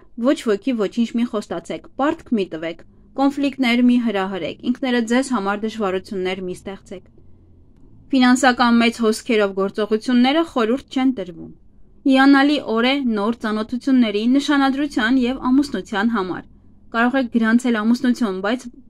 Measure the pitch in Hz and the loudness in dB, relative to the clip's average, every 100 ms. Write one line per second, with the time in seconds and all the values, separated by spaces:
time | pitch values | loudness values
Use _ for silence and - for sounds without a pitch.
0 | - - 233 302 240 202 277 240 190 208 | -12 -4 0 0 0 -2 -2 -2 -2 -2
1 | 226 233 240 214 - 175 170 165 - - | -2 -2 -4 -4 -8 -10 -10 -14 -14 -4
2 | 277 330 - 226 175 160 165 175 - - | -4 -4 -4 -4 -4 -6 -10 -12 -18 -20
3 | - - 277 277 277 269 254 240 247 240 | -18 -2 -2 0 -4 -2 -2 2 4 4
4 | 233 196 190 190 156 - - 247 262 240 | 0 -2 -4 -6 -8 -8 -6 -4 -2 -2
5 | 226 240 269 240 196 208 220 220 202 185 | 0 0 0 -2 -2 -4 -6 -4 -4 -4
6 | 190 196 185 190 185 180 - 196 - 185 | -6 -6 -6 -6 -8 -10 -12 -16 -16 -20
7 | - - - - _ - - - - - | -20 -20 -20 -20 _ -20 -20 -20 -20 -20
8 | - 269 254 254 269 247 240 233 233 233 | -2 2 4 4 2 2 2 4 2 0
9 | 226 220 - 220 202 190 196 202 208 220 | -2 -2 -2 0 0 -2 -4 -4 -2 -2
10 | 233 247 254 302 330 - 220 262 - 269 | 0 2 4 2 0 -2 -2 -2 -4 -2
11 | 262 254 180 165 160 160 - - - - | -2 -2 -8 -14 -18 -20 -20 -20 -20 -6
12 | 277 262 269 277 285 294 - 220 240 285 | 2 6 8 6 4 0 -2 0 0 0
13 | 254 214 202 233 220 214 220 247 277 262 | -2 -2 -2 -4 -4 -4 -4 -6 2 2
14 | 226 208 226 269 277 285 269 269 294 - | 4 2 2 2 2 2 2 0 -2 -2
15 | 220 262 240 262 247 262 285 208 - 202 | 0 2 0 -2 2 2 2 -4 -6 -2
16 | 220 226 185 160 - - - - - 226 | 0 0 -4 -6 -10 -20 -20 -20 -8 0
17 | 240 269 240 233 220 233 247 233 214 240 | 0 0 0 0 2 2 2 0 0 0
18 | 247 240 233 185 196 247 240 - - | 0 0 -2 -2 -4 -4 -6 -20 -20